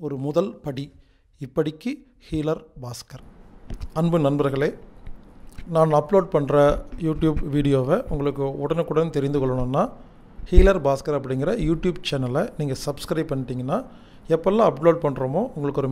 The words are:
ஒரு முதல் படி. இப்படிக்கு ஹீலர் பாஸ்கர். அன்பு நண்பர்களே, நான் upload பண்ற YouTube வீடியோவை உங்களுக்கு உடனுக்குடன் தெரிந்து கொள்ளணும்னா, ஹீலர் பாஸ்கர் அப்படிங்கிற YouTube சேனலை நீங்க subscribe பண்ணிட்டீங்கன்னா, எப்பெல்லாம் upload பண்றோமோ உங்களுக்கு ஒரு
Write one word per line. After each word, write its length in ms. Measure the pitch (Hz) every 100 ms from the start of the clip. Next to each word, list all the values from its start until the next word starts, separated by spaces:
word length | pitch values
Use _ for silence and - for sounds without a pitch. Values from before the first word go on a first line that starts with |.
| 151
ஒரு 120 | 139
முதல் 420 | 139 156 202 - 147
படி. 200 | 135 143 - _ _ _ - 135
இப்படிக்கு 460 | 160 151 151 240 302 - _ -
ஹீலர் 360 | 156 151 160 - -
பாஸ்கர். 400 | 120 120 - 127 - - - - - - - 160
அன்பு 200 | 170 170 139
நண்பர்களே, 440 | 143 135 131 156 - - - - - - - - - - 165
நான் 180 | 160 151
upload 280 | 151 196 175 151
பண்ற 200 | 139 143 143 147 - - 160
YouTube 340 | 156 160 151 151 143
வீடியோவை 420 | 143 135 131 202 -
உங்களுக்கு 340 | 151 143 139 135 143
உடனுக்குடன் 520 | 147 160 160 156 165 147
தெரிந்து 220 | 139 143
கொள்ளணும்னா, 420 | 131 127 127 143 220 - - - - - -
ஹீலர் 300 | 180 190 190 139
பாஸ்கர் 300 | 135 - 143
அப்படிங்கிற 340 | 127 131 151 233 156
YouTube 320 | 160 180 160 -
சேனலை 340 | 139 123 135 226 -
நீங்க 180 | 147 127 147
subscribe 460 | 139 - 160 156
பண்ணிட்டீங்கன்னா, 460 | 135 131 127 127 202 - - - - -
எப்பெல்லாம் 420 | 160 190 214 190
upload 320 | 139 165 160 147
பண்றோமோ 380 | 135 131 160 254 156
உங்களுக்கு 280 | 143 143
ஒரு 80 | 135